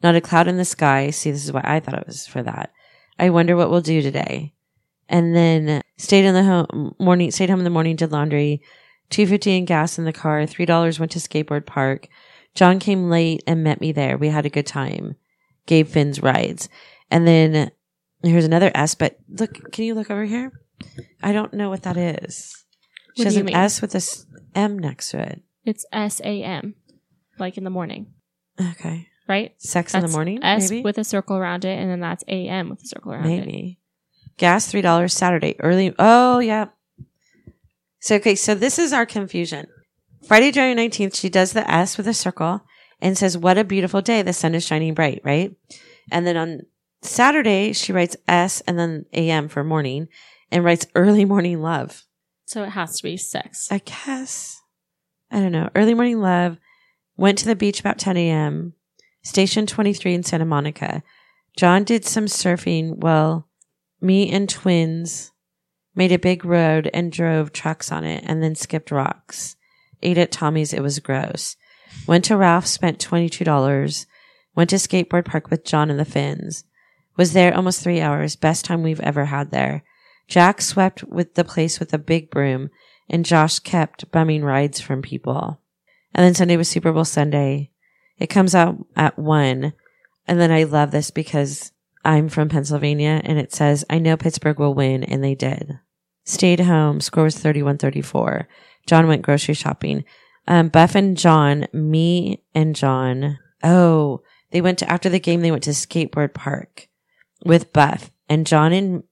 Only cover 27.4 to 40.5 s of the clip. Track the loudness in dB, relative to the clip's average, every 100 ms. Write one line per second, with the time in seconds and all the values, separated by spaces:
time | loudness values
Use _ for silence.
27.4 | -10 -8 -8 -8 -8 -10 -16 _ _ _
28.4 | _ -8 -8 -6 -10 -10 -12 _ -6 -6
29.4 | -6 _ -6 -6 -2 -2 -2 -2 -4 -4
30.4 | -2 0 0 -2 -4 -4 -4 -4 -4 -4
31.4 | -4 -4 -6 -4 -4 -4 -6 -8 -8 -8
32.4 | -6 -6 -8 -12 -16 -16 -12 -6 -4 -4
33.4 | -6 -10 -12 -14 _ _ _ _ -20 _
34.4 | 4 4 2 -2 2 2 2 0 0 0
35.4 | -2 -2 0 2 0 4 6 6 6 2
36.4 | 0 -2 -4 _ _ _ -20 _ _ _
37.4 | -20 _ _ _ _ _ 0 0 2 0
38.4 | 0 0 0 0 0 0 -2 -4 -6 -6
39.4 | -6 -8 -14 _ _ _ _ _ 2 4
40.4 | 4